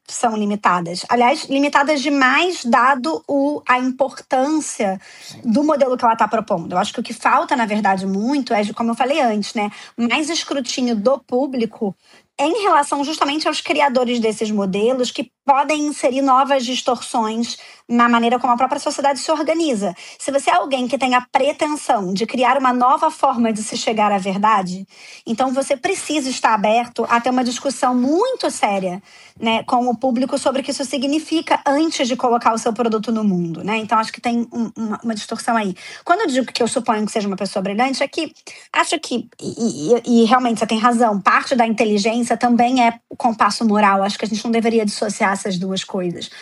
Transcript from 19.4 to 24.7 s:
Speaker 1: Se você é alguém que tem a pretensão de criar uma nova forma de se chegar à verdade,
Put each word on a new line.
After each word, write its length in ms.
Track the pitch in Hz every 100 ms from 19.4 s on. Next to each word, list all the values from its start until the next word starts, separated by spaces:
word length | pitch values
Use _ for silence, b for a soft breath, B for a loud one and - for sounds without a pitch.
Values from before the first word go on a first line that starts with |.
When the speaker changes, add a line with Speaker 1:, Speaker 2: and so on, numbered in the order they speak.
| 311 320 320 220 190 180 B -
Speaker 1:
Se 140 | -
você 180 | 277 349
é 40 |
alguém 340 | 349 302 262 247
que 100 | 262
tem 160 | 254
a 100 | 247 247
pretensão 800 | - 269 302 302 302 - 240 185
de 140 | 196 226
criar 320 | 247 247 277
uma 140 | 254
nova 380 | 247 247 294 320
forma 400 | - 277 240 226
de 100 | 214
se 140 | 214 240
chegar 340 | - 220 208
à 80 | 202
verdade, 680 | 196 190 214 214 180